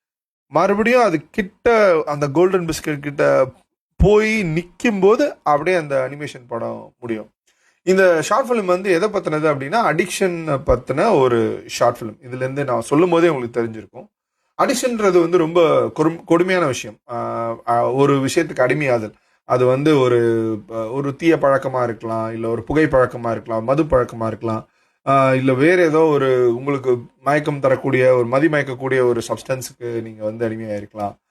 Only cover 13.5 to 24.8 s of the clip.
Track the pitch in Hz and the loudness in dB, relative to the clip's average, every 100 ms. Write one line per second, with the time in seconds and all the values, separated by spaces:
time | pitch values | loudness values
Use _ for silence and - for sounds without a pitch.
13.5 | 123 117 110 98 120 208 _ _ _ _ | -4 -6 -8 -16 -20 -20 _ _ _ _
14.5 | - - 262 254 233 202 180 165 175 160 | -2 -2 0 -2 0 2 4 4 2 2
15.5 | 170 160 139 117 131 156 165 - 165 185 | 2 4 4 0 0 -2 -2 0 0 2
16.5 | 185 156 120 113 107 - 117 117 117 117 | 0 0 -4 -10 -18 -12 -8 -6 -6 -6
17.5 | 113 - 120 120 131 143 139 135 175 160 | -6 -2 0 0 2 2 2 0 -2 -2
18.5 | 139 127 143 143 120 107 - _ _ - | 0 0 0 0 -2 -4 -14 _ _ -2
19.5 | 127 127 131 151 147 127 120 117 113 113 | 2 2 2 2 4 4 2 2 0 -2
20.5 | 107 101 113 110 131 139 131 165 147 139 | -6 -8 -8 -6 -6 -6 -2 0 2 2
21.5 | 135 135 127 120 107 117 113 113 113 113 | 2 0 -4 -4 -4 -6 -6 -6 -6 -6
22.5 | 113 - 143 156 131 123 123 117 110 113 | -4 -2 0 2 2 2 -2 -6 -6 -4
23.5 | 113 113 143 156 131 120 117 113 107 117 | -4 0 0 2 0 0 -4 -6 -6 -6
24.5 | 110 - _ | -6 -8 _